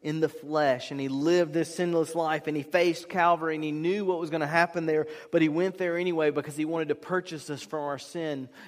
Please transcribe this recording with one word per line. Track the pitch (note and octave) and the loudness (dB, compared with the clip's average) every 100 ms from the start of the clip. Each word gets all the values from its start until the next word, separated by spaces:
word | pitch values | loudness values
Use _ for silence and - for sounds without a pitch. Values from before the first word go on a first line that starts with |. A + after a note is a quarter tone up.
in | D3+ D#3 | -6 -2
the | D#3 | -2
flesh, | - C#3 D3+ D3 B2+ B2 | -2 -4 2 4 2 -2
and | C#3 | -6
he | C3+ | -4
lived | C3+ D3+ F3 E3 | 0 4 4 4
this | D#3 D#3+ | 0 -2
sinless | - F3 E3+ D#3 | -2 0 2 0
life, | E3 D#3+ D#3 D#3 | 0 0 0 -2
and | D3+ | -4
he | |
faced | C#3 F3+ F3 E3 - | 0 2 4 2 -4
Calvary, | F#3+ E3+ E3+ D#3+ D#3 | 2 4 4 2 -2
and | |
he | D#3 | -4
knew | D3+ E3 G3+ G3 | -2 0 0 0
what | F3 | -2
was | E3 | -2
gonna | D#3+ D3 | -2 2
happen | E3+ F3 F3 D#3+ | 4 2 2 0
there, | D#3 D3+ - - | 0 0 -6 -2
but | E3+ | 2
he | D#3+ | 4
went | D3+ F#3 F#3 | 4 0 -2
there | F3+ E3+ | -2 -2
anyway | F3+ E3 D3+ | 0 2 2
because | D3 D3 C#3+ | 0 -4 -4
he | D#3 | -2
wanted | E3 D3+ | -2 -2
to | D3 | -4
purchase | - F#3 F3+ D#3+ - | -2 -4 -2 -10 -8
us | C#3 | -10
from | - D#3 | -6 -6
our | D3 C#3 | -4 -6
sin | - F3 D#3+ C#3 C3 - | -8 -6 -4 -4 -8 -14